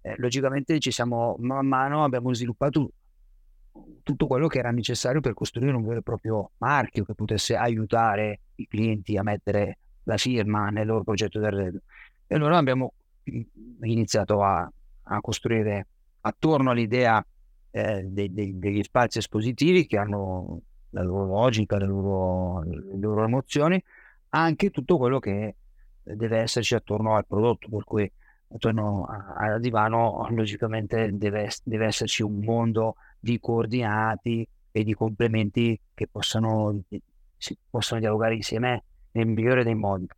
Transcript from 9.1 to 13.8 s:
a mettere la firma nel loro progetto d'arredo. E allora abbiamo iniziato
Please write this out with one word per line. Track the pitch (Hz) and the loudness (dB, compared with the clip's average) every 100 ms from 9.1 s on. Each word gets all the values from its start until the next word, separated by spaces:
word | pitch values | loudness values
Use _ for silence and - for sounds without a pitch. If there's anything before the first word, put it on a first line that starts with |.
| 104 | -2
a | |
mettere | 104 104 - 101 101 - _ - | 0 -2 0 0 0 -4 _ -10
la | - 107 | -4 -2
firma | 127 120 101 104 104 | 0 0 0 0 0
nel | 104 107 | 0 0
loro | 110 | 0
progetto | 95 101 104 107 | 0 -2 -2 0
d'arredo. | 107 98 92 92 - - - _ _ | 0 0 -2 -6 -14 -20 -20 _ _
E | 156 | 0
allora | 151 175 | 4 4
abbiamo | 139 131 127 _ _ _ | 4 0 -4 _ _ _
iniziato | - 123 113 - 107 110 | -10 -10 -10 -18 -20 -8